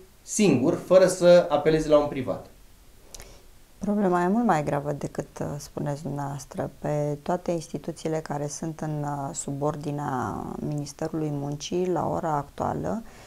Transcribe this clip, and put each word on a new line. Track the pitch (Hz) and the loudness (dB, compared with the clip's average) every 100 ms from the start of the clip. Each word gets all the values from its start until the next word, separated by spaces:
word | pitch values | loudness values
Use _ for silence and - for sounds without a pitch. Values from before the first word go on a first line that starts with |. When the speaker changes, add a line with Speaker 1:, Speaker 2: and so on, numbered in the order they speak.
| - - | -20 -20
Speaker 1:
singur, | - - 202 127 135 170 - | -10 2 4 6 4 0 6
fără | 185 185 | 8 8
să | - 175 175 - | 6 8 8 8
apeleze | 147 160 156 151 | 2 4 2 6
la | 147 | 4
un | 139 | 4
privat. | 139 110 90 - - - - - - - - - - - - - - | -2 -4 -6 -8 -20 -20 -20 -20 -20 -20 -20 -20 -20 -20 -20 -20 -10
Speaker 2:
Problema | 196 208 196 175 | -4 0 2 2
e | 175 | 2
mult | 208 240 | 2 4
mai | 160 | 2
gravă | 151 143 143 | 2 -2 -2
decât, | 143 - - - - | -6 -6 -8 -10 -8
uh, | 156 143 | -6 -6
spuneți | - - 151 143 | -10 -6 -4 -4
dumneavoastră. | 151 143 143 143 - 190 143 - | -6 -6 -6 -8 -10 -8 -8 -6
Pe | 147 147 147 147 | -4 -2 -2 -4
toate | - 180 - | -4 -4 -2
instituțiile | 170 156 - - 160 160 160 | -4 -6 -10 -10 -8 -4 -4
care | 156 147 147 | -4 -6 -6
sunt | - 165 156 | -6 -8 -6
în, | 156 151 | -6 -4
uh, | 147 143 139 165 | -4 -6 -6 -8
subordinea | - 139 147 151 147 147 143 131 110 - - - | -8 -4 -2 -2 -6 -4 -4 -4 -4 -6 -8 -6
Ministerului | 147 151 143 - 160 160 156 | -6 -4 -6 -8 -6 -4 -4
Muncii, | 143 143 147 - 175 185 | -4 -6 -8 -6 -2 0
la | 170 - | 0 -2
ora | 170 170 151 | -2 -2 -4
actuală, | 143 - - - 151 208 226 - | -4 -6 -4 -2 -4 -4 -8 -18